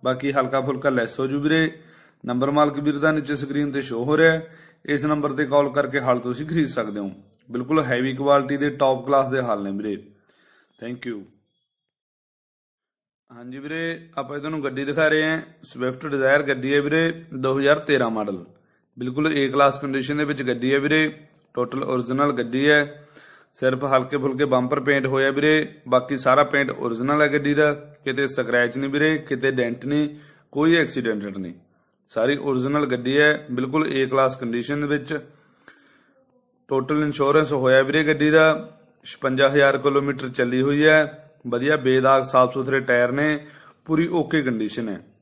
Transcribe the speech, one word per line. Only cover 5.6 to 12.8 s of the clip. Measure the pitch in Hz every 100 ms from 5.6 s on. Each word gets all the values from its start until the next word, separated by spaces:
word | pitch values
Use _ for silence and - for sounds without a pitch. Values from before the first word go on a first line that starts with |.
| 139
ਕਰਕੇ | 131 135 135
ਹਲ | 131 123
ਤੁਸੀਂ | 123 123 156
ਖਰੀਦ | 165 143
ਸਕਦੇ | 127 107 104
ਹੋ। | 101 98 _ _ _
ਬਿਲਕੁਲ | 120 127 156
ਹੈਵੀ | 127 123 131
ਕੁਆਲਿਟੀ | 131 139 143 127 139
ਦੇ | 147
ਟੌਪ | 131 135 131 123
ਕਲਾਸ | 139 135
ਦੇ | 131
ਹਲ | 123 104
ਨੇ | 101
ਵੀਰੇ। | 98 104 98 104 _ _ _ _ _ _ _
Thank | 117 123 123
you। | 110 95 _ _ _ _ _ _ _ _ _ _ _ _ _ _ _